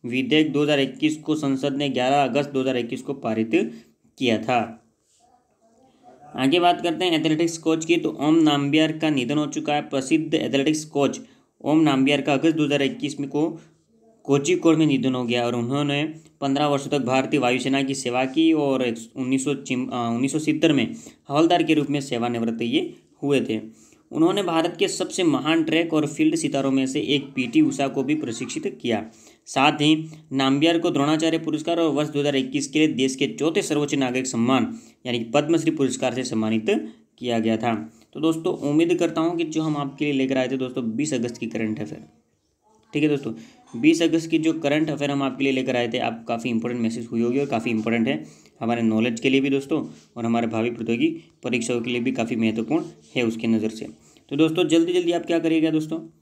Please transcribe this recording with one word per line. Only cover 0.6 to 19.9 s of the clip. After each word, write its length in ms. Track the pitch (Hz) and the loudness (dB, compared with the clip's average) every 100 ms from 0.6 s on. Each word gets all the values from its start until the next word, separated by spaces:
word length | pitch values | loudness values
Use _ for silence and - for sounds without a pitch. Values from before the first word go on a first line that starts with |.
हज़ार 160 | 147 143 | 2 2
इक्कीस 380 | 135 - 151 156 | 0 0 -2 -2
को 180 | - 151 | -4 -2
संसद 400 | 139 135 143 135 | 0 0 -2 -2
ने 140 | 143 | -2
ग्यारह 340 | 127 127 143 | 0 2 2
अगस्त 260 | 135 127 143 | 2 0 -2
दो 120 | 135 | -2
हज़ार 160 | 131 123 | -2 -2
इक्कीस 240 | 110 131 | -4 -8
को 120 | - | -8
पारित 380 | 135 120 110 110 170 226 - - _ _ _ | -6 -4 -2 0 0 0 -8 -20 _ _ _
किया 200 | 127 107 | 0 0
था। 220 | - 123 104 - _ _ _ _ _ _ _ _ _ _ _ _ - - - - | 0 -2 -2 -10 _ _ _ _ _ _ _ _ _ _ _ _ -20 -20 -14 -2
आगे 240 | 135 170 | 0 4
बात 220 | 175 165 | 4 2
करते 240 | 170 160 180 | -2 -2 0
हैं 140 | 160 | 0
एथलेटिक्स 380 | 139 156 170 - | 0 0 -2 -2
कोच 280 | 160 160 160 | -2 -2 0
की, 120 | 170 | 0
तो 120 | 160 | 0
ओम 260 | - 147 165 | -2 2 4
नाम्बियार 640 | 156 143 143 151 156 156 | 4 2 2 2 2 0
का 120 | 156 | 0
निधन 280 | 143 120 147 | 0 0 0
हो 80 | 147 | -2
चुका 300 | 151 151 147 | -4 -2 -2
है। 60 | |
प्रसिद्ध 520 | 147 139 131 160 156 | -2 -4 2 0 2
एथलेटिक्स 500 | 160 123 135 135 156 - | -2 2 2 2 0 -2
कोच 340 | 139 135 135 - _ _ _ | 0 0 0 -14 _ _ _
ओम 180 | 113 156 | 0 4
नाम्बियार 420 | 151 135 135 143 | 4 4 4 2
का 120 | 135 | 2
अगस्त 220 | 139 165 160 | 2 2 2
दो 100 | 147 | 0
हज़ार 160 | 143 | 2
इक्कीस 380 | 135 - 151 - | 0 -2 -8 -6
में 100 | 143 | -4
को 200 | 147 165 160 - _ _ _ _ _ - | -2 -2 -4 -18 _ _ _ _ _ 0
कोझिकोड 520 | 143 147 175 165 156 | 2 4 4 4 6
में 80 | 156 | 4
निधन 300 | 135 131 127 | 4 0 -2
हो 80 | |
गया 220 | 120 120 120 | 0 0 0
और 100 | 120 | -2
उन्होंने 480 | 120 139 143 143 156 156 - _ | -2 -2 0 0 -2 -6 -20 _
पन्द्रह 260 | 139 135 147 | -2 2 2
वर्षों 220 | 139 139 | 0 0
तक 100 | 143 | -2
भारतीय 400 | 123 131 131 147 | 2 0 2 2
वायुसेना 420 | 123 127 131 139 | 2 0 0 0
की 120 | 135 135 | 0 -4
सेवा 300 | 123 123 131 | -2 -2 0
की 280 | 143 165 | 2 4
और 300 | 156 143 131 | 4 2 2
एक, 120 | 123 113 - - | 0 -4 -10 -8
उन्नीस 280 | 127 131 | -2 0
सौ 100 | 143 | 0
चिम-, 360 | 139 - 127 127 | -4 -4 -4 -4